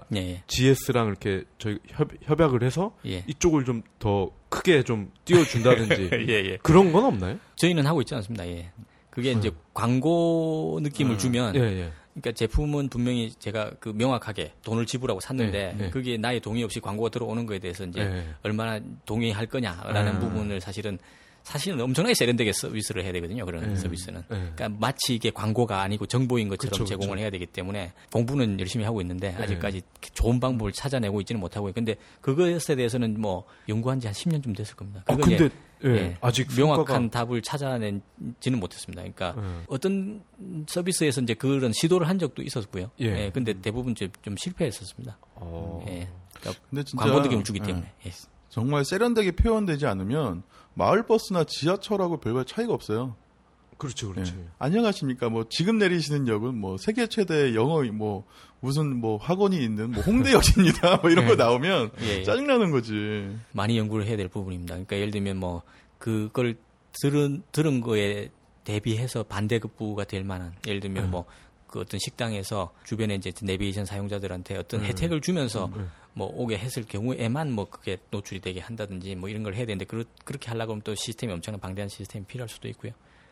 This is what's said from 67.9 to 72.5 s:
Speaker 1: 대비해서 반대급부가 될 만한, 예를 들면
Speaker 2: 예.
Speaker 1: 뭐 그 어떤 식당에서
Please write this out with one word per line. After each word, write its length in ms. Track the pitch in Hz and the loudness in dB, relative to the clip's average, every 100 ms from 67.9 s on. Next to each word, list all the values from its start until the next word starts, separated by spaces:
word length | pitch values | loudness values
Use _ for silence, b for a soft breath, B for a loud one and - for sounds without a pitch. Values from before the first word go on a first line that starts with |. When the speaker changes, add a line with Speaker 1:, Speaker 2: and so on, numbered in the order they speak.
| 107 101 101 - - _ _ | 2 0 -2 -8 -16 _ _
Speaker 1:
대비해서 600 | - 104 117 110 127 117 | -4 -2 0 0 -2 -4
반대급부가 800 | 104 98 104 117 110 - 107 104 98 | -4 -2 0 0 -2 -6 -6 -4 -4
될 180 | 95 | -6
만한, 300 | 98 92 87 87 107 | -6 -6 -8 -8 -4
예를 120 | 101 | -4
들면 260 | 98 95 92 | -4 -4 -2
Speaker 2:
예. 40 | |
Speaker 1:
뭐 160 | 90 - b b _ - | -4 -6 b b _ -12
그 60 | 107 | -10
어떤 200 | 104 98 | -6 -6
식당에서 720 | - - 117 104 95 | -6 -4 -4 -4 -4